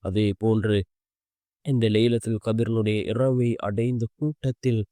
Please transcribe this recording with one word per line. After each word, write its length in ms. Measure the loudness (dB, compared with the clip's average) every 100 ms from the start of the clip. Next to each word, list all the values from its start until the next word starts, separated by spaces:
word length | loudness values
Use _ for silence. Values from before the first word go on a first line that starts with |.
அதே 240 | -2 0 0 0
போன்று 400 | 0 2 2 0 -2 _ _ _ _ _ _ _ -2
இந்த 200 | 0 2
லைலத்துல் 540 | 4 2 2 -2 -4
கதிர்னுடைய 540 | -2 -2 0 0 0 0 -2
இரவை 440 | 0 0 2 0 -2
அடைந்த 480 | -4 -2 -2 -2 -4
கூட்டத்தில் 720 | _ -6 -4 -6 -4 -2 -2 -4